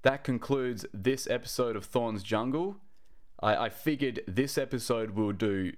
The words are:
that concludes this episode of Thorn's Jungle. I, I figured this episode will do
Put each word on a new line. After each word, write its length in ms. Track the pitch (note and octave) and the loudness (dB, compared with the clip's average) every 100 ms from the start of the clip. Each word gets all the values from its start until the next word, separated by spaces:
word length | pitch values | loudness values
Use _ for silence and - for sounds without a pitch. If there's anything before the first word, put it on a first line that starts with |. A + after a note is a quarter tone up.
that 220 | C3 C3+ | 4 2
concludes 600 | - B2 - C#3 B2+ A#2+ - | 0 -2 2 0 0 -2 -2
this 320 | G2+ F#2+ C3 - | 2 2 2 0
episode 500 | B2 - - B2 G#2+ | -2 -2 0 0 0
of 80 | |
Thorn's 380 | - B2+ A#2 G#2+ | 0 0 0 -2
Jungle. 540 | G2 G#2+ B2 D3 F#3 G3 - - - - - - | 0 0 2 0 -2 -6 -14 -18 -18 -18 -16 -2
I, 140 | G#2+ G#2+ | 2 4
I 120 | A2+ | 2
figured 520 | - - C#3+ C#3 A#2+ - | 0 0 2 0 -2 -2
this 300 | F#2 C#3 - | 0 2 2
episode 540 | C3 B2+ - A#2 A2 | 0 -2 0 0 0
will 220 | G2+ G#2+ | 2 0
do 400 | G2+ A2 G2 F#2 | 2 2 2 0